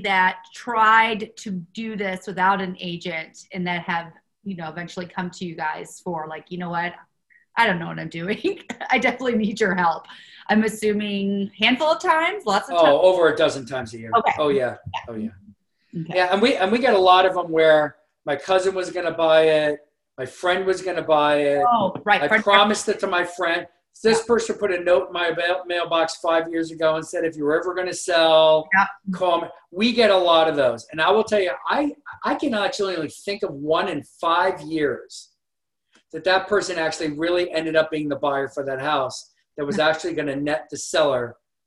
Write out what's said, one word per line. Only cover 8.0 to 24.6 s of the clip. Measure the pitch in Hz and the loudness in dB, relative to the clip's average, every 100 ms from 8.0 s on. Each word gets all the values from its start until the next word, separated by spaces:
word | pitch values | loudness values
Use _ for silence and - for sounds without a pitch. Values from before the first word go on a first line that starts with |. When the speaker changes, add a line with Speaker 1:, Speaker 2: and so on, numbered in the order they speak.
| 160 | -10
Speaker 1:
doing. | 170 175 220 370 - - - | -8 -6 -4 -4 -6 -10 -10
<laughs> | - | -2
I | 254 | 0
definitely | 254 247 262 220 | 0 -2 -2 0
need | 214 - | -2 0
your | 202 | -2
help." | 185 170 160 - - - - - | 2 0 -2 -8 -20 -20 -8 0
I'm | 214 | 2
assuming | 220 214 214 208 208 202 196 202 202 - | 2 0 -2 -2 -2 -2 -2 -2 -4 0
handful | 220 254 311 | 0 2 2
of | 330 | 0
times, | 359 320 339 403 214 | 0 0 0 -2 -2
lots | 196 - | -2 0
of | 170 | 4
Speaker 2:
Oh, | |
Speaker 1:
times? | 156 143 | 4 6
Speaker 2:
over | 185 180 160 | 6 6 2
a | 151 | 2
dozen | 151 139 120 | 0 -2 -8
times | 131 117 | -8 -8
a | 117 | -12
year. | 113 - | -2 0
Speaker 1:
Okay. | - - | 0 0
Speaker 2:
Oh, | 147 | 0
yeah. | 139 123 - - | 0 -2 -6 -12
Speaker 1:
Yeah. | - - | -14 -12
Speaker 2:
Oh, | |
yeah. | 113 110 - - - _ _ _ 170 | -10 -10 -12 -20 -20 _ _ _ -10
Speaker 1:
Okay. | 160 185 | -4 0
Speaker 2:
Yeah, | 180 | 2
and | 196 | 2
we, | 247 220 | 2 2
and | 190 | 0
we | 240 | 0
get | 254 | 2
a | 196 | 4
lot | 185 185 | 6 6
of | 190 | 4
them | 180 170 | 0 -2
where | 160 160 151 147 - _ _ 151 | 4 6 6 2 -6 _ _ -6
my | 139 | -4
cousin | - 185 190 | 0 2 2
was | 185 175 | -2 -4
gonna | 175 175 | -4 -4
buy | 165 160 160 | 2 4 6
it, | 160 156 151 147 _ _ _ - | 6 4 2 -2 _ _ _ -12
my | 127 | -12
friend | - 180 185 190 | -4 -2 0 0
was | 180 | -2
gonna | 185 165 | -4 -4
buy | 156 151 147 147 | 2 2 4 2
it. | 143 143 147 | 2 2 2
Speaker 1:
Oh, | 233 185 - | 2 0 -2
right. | 208 202 | 0 2
Speaker 2:
I | - | 2
Speaker 1:
Friend, | 220 | 2
Speaker 2:
promised | 202 208 208 208 - | 4 4 4 2 -2
it | 202 | -2
to | 196 | 0
my | 175 | 0
friend. | 175 - 170 175 175 _ _ - | -2 -4 -2 -2 -6 _ _ -2
This | 220 226 | 2 2
Speaker 1:
Yeah. | - | 2
Speaker 2:
person | 226 - | 0 0
put | - | -2